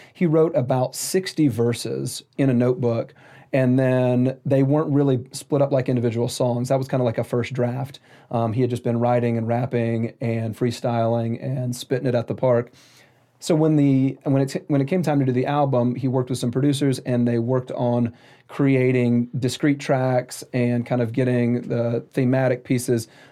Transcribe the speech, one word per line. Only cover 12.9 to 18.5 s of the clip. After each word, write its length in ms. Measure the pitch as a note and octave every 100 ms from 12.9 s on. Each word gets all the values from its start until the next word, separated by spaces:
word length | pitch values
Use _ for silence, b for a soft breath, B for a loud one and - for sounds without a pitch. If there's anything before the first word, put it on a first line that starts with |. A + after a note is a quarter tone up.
| b b b b _
So 140 | - D#3
when 220 | D#3 D3+
the, 400 | C#3+ C3+ C3+ C3 D3+
when 160 | C3+
it, 240 | C3+ - -
when 140 | C#3
it 80 | C3+
came 120 | F#3
time 180 | D#3 C#3+
to 60 | C3
do 60 |
the 140 | B2 B2
album, 500 | D3 C#3+ B2 A#2+ A#2
he 140 | C3
worked 200 | C3 B2+
with 80 | B2
some 140 | A#2+
producers, 480 | C3 C#3+ C#3 C#3+ B2+
and 260 | B2+ B2 A#2+
they 140 | A#2+
worked 320 | A#2 B2+ B2+
on 420 | - A#2+ A#2+ A#2 B B B
creating 800 | B